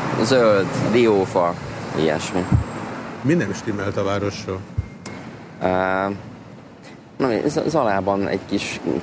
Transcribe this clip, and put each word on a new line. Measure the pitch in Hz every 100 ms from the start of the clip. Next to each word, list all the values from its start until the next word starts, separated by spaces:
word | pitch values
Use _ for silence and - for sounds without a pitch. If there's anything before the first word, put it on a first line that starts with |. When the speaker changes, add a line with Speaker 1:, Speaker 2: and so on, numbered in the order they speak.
| - -
Speaker 1:
zöld, | 113 131 113 101 90 - -
diófa, | 120 117 101 95 95 85 87 - - - -
ilyesmi. | 78 78 - 87 92 - - - - - - -
Speaker 2:
Mi | 127
nem | 170 101
stimmelt | 98 - 101 101 107
a |
városról? | 98 101 101 - - 95 - - - - - - - - - -
Speaker 1:
Ö, | 92 92 95 95 98 98 - - - - - - - - - -
na, | 135 107 -
Z-, | 151 -
Zalában | 151 117 98 95 98 87
egy | 98 -
kis | 98 - - 85 64